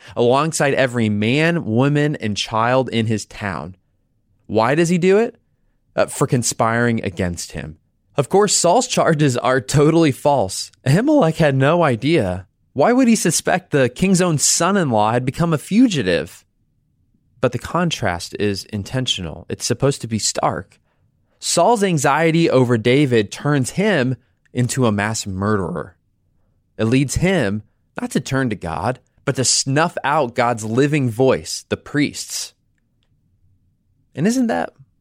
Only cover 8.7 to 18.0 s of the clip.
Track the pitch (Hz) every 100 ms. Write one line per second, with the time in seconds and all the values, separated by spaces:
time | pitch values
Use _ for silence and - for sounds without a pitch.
8.7 | 214 247 - 147 151 151 120 123 127 -
9.7 | - 147 165 160 123 147 139 95 - -
10.7 | _ - 160 277 302 160 156 156 135 139
11.7 | 175 156 113 135 165 95 90 92 _ _
12.7 | 123 170 247 247 220 180 - - 180 -
13.7 | 143 123 - 190 180 180 151 - - 170
14.7 | 202 151 110 107 123 127 - 170 151 -
15.7 | 202 262 160 92 82 78 - _ _ _
16.7 | _ _ _ _ _ _ _ 127 123 -
17.7 | 165 175 -